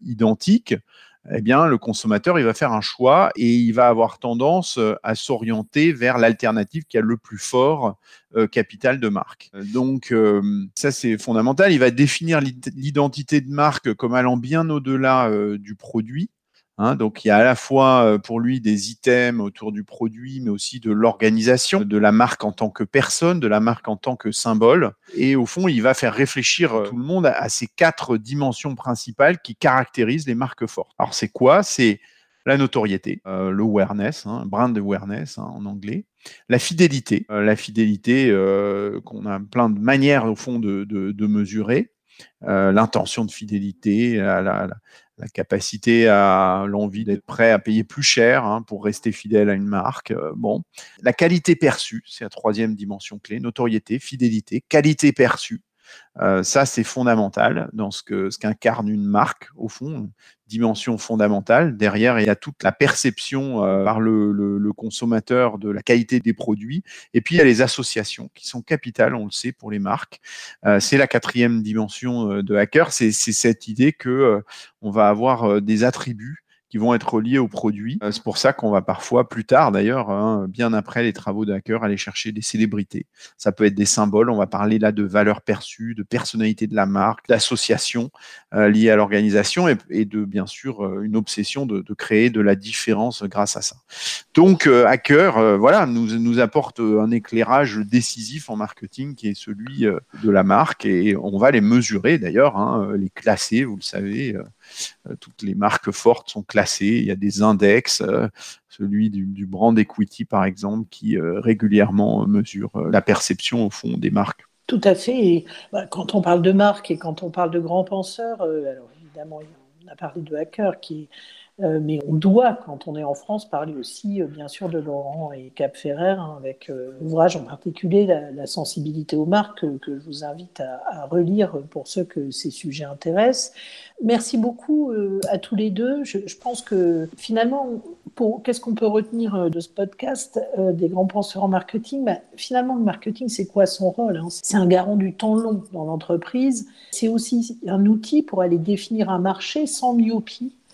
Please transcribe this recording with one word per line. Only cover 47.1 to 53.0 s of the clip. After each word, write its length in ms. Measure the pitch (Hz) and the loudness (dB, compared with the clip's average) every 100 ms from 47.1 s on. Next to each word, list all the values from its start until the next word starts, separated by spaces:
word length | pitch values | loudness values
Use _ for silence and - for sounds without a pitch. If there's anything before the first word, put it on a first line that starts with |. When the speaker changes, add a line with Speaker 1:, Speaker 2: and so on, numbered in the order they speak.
| 101 | -4
Speaker 1:
prêt 260 | - - 113 | -4 2 4
à 80 | 101 | 4
payer 240 | 110 110 | 2 -2
plus 200 | 104 143 | -2 -4
cher, 420 | 139 127 117 135 | 0 4 4 4
hein, 160 | 107 113 | 0 -4
pour 240 | 110 104 | -6 -6
rester 260 | 104 - 113 | -6 -4 -6
fidèle 380 | - 107 107 101 | -6 0 2 2
à 40 | |
une 140 | 98 101 | 0 -2
marque. 440 | 98 92 - - | -2 -4 -6 -8
Euh, 200 | - 78 | -8 -6
bon. 300 | - 107 - - - - - | -6 -4 -4 -8 -20 -20 -2
La 100 | 123 | -2
qualité 460 | - 170 175 175 165 | 2 2 2 2 4
perçue, 460 | 165 - - 110 _ | 2 0 -8 -10 _
c'est 160 | - | -16
la 60 | 110 | -14
troisième 440 | - 110 104 110 | -4 -2 0 -2
dimension 460 | 104 101 98 | -4 -8 -10